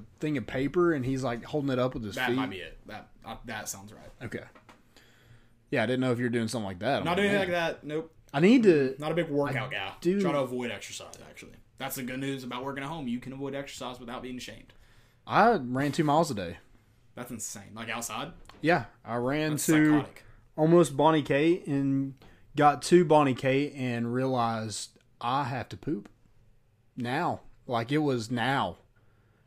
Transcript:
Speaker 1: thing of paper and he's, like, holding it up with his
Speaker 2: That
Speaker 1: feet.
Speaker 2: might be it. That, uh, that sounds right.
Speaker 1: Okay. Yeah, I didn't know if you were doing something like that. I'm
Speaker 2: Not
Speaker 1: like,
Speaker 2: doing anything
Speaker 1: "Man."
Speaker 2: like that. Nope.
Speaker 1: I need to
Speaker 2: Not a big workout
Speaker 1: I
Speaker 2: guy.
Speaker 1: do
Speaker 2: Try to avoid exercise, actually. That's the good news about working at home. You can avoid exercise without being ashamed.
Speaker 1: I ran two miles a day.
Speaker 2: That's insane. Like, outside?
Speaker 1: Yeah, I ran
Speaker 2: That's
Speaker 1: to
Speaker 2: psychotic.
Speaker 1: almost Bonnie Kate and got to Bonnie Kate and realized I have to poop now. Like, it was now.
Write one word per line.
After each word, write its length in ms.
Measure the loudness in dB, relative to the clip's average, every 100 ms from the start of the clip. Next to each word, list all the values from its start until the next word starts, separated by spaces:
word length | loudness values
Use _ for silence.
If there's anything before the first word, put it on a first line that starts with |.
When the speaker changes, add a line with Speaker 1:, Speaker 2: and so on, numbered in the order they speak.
| -12 _
Speaker 1:
thing 160 | -4 -4
of 80 | -4
paper 460 | -4 -2 2 2
and 120 | 2
he's, 200 | 0 -2
like, 180 | -2 -6
holding 280 | -6 -4 0
it 100 | 2
up 140 | 0
with 100 | -2
his 100 | -6
Speaker 2:
That 140 | -4 0
Speaker 1:
feet. 80 | 0
Speaker 2:
might 140 | -2
be 80 | -6
it. 200 | -12 -16 -16
That, 220 | -18 -18 -18 -14
uh, 80 | -14 -10
that 220 | -10 -10
sounds 240 | -12 -14
right. 180 | -20 -20 -14 -10
Speaker 1:
Okay. 180 | -10 -12 -20 -20 -20 _ -20 -20 _ -20 -20 -20 _ _
Yeah, 100 | -2
I 40 | 0
didn't 140 | 0
know 120 | 0
if 60 | 0
you 60 |
were 60 | -2
doing 160 | -2 -2
something 200 | -4 -6
like 120 | -6
that. 180 | -2 -2
I'm 40 |
Speaker 2:
Not 60 | 0
Speaker 1:
like, 40 | 0
Speaker 2:
doing 100 | 2
anything 200 | 2 0
Speaker 1:
"Man." 120 | -2
Speaker 2:
like 100 | -2 -4
that. 40 |
Nope. 300 | -8 -8 -8 _ _
Speaker 1:
I 60 | 4
need 240 | 6 8
to 320 | 8 6 4 -2
Speaker 2:
Not 100 | -2
a 40 | -2
big 120 | 0
workout 420 | 0 0 -2 -4
Speaker 1:
I 60 | -6
Speaker 2:
guy. 160 | -8 -4
Speaker 1:
do 200 | 0 2
Speaker 2:
Try 100 | 2
to 80 | 0
avoid 320 | -2 -4 -6
exercise, 440 | -8 -10 -14 -14 -16 -18
actually. 260 | -20 -20 -20 -20 -12
That's 180 | -8 -6
the 80 |
good 160 | -6 -6
news 240 | -4 -6
about 200 | -8 -8
working 200 | -8 -8
at 40 | -8
home. 200 | -8 -6
You 100 | -6
can 140 | -6
avoid 240 | -10 -8 -8
exercise 420 | -10 -10 -10 -10
without 240 | -12 -10
being 140 | -10 -10
ashamed. 360 | -12 -16 -20 -20 -20 -20 _ _ 0
Speaker 1:
I 280 | 4 6
ran 360 | 4 0 -2 0
two 140 | 2
miles 260 | 4 4 4
a 40 |
day. 240 | 0 -6 -8 -16 -20 _ _ _ -16
Speaker 2:
That's 160 | -12
insane. 400 | -10 -10 -12 -14
Like, 140 | -12 -8
outside? 440 | -6 -6 -8 -10 -12 -20 -4
Speaker 1:
Yeah, 240 | 0 0 -2 -12
I 120 | -6 -2
ran 360 | -2 -2 -2
Speaker 2:
That's 140 | 0 4
Speaker 1:
to 200 | 6 6 4
Speaker 2:
psychotic. 280 | 2 -8 -20 -20 -12 0
Speaker 1:
almost 400 | 6 6 6 4
Bonnie 260 | 4 4
Kate 440 | 4 2 4 2 0
and 480 | -2 0 0 -2 -8 -20 -20 -8 4
got 260 | 4 4
to 220 | 6 6
Bonnie 300 | 8 6 6
Kate 380 | 2 0 0 0
and 380 | -4 -4 -2 -2
realized 760 | -2 0 0 0 -2 -6 -8 -12 _ _ -8
I 240 | -2 -2
have 240 | -2 -6 -8
to 60 | -10
poop 320 | -6 -6 -8 _ _ _ -20 _ _ _ _ -8
now. 440 | -4 -2 -2 -4 -10 -18 -6
Like, 260 | -4 0
it 60 | 0
was 320 | 2 0 -2
now. 480 | -2 0 0 -2 -6 _ _ _ _ _ _